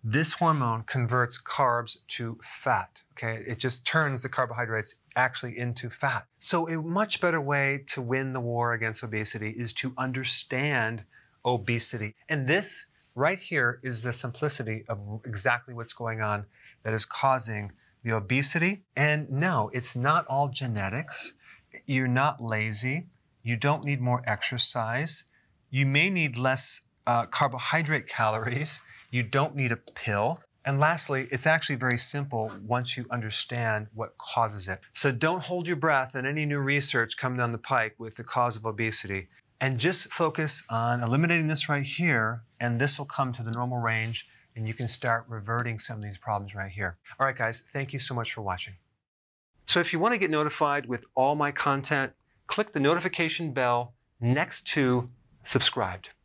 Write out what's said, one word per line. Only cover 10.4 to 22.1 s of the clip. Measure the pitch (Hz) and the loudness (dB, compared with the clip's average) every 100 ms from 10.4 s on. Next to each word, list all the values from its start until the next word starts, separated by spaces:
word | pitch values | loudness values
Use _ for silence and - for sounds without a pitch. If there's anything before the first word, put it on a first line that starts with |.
| - 131 147 135 110 113 - _ _ _ | -2 -2 0 2 0 -2 -10 _ _ _
obesity. | 123 123 98 117 - 120 104 - - | 0 0 2 0 0 -2 -6 -10 -4
And | 156 127 | -2 2
this | 170 196 - - _ _ | 2 2 -8 -12 _ _
right | - 147 190 | 0 0 0
here | - 156 120 120 | -2 2 2 0
is | 131 117 | -6 -4
the | 123 | -2
simplicity | 117 123 117 151 - 110 110 107 | -2 -4 -2 0 0 -2 -6 -4
of | 107 101 110 127 | -8 -6 -10 -6
exactly | 104 123 120 123 | 0 2 2 -2
what's | 120 113 | -12 -10
going | - 117 110 | -6 -4 -2
on | 107 104 101 _ - _ | 0 -2 -4 _ -20 _
that | 110 | -2
is | 110 | -2
causing | - - 135 131 113 107 101 - _ _ | -2 0 2 2 0 -6 -8 -12 _ _
the | 117 | -2
obesity. | 110 101 127 143 170 170 196 _ | -2 2 2 2 2 2 0 _
And | - 147 151 151 | 0 2 2 0
no, | 139 180 151 107 | 0 2 2 0
it's | 127 123 127 | -2 -4 -2
not | 131 160 - | 2 2 2
all | 135 143 | 0 0
genetics. | - 131 107 95 113 156 - - - - - _ - | -2 -4 -2 -2 -4 -8 -10 -12 -16 -20 -20 _ -18
You're | - 131 | -2 0
not | 127 | 2